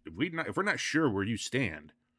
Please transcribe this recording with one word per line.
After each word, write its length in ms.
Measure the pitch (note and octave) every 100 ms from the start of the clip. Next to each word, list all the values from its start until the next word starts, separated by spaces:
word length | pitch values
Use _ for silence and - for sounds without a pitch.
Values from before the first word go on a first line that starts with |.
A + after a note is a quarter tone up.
| -
if 80 |
we 160 | D#2+ F3
not, 200 | E3 D3
if 80 | C3
we're 60 |
not 160 | G3+ D3
sure 300 | - D#3 D3+
where 140 | G2
you 140 | G2 A2
stand, 560 | - B2+ A#2 D#2 D#2 - _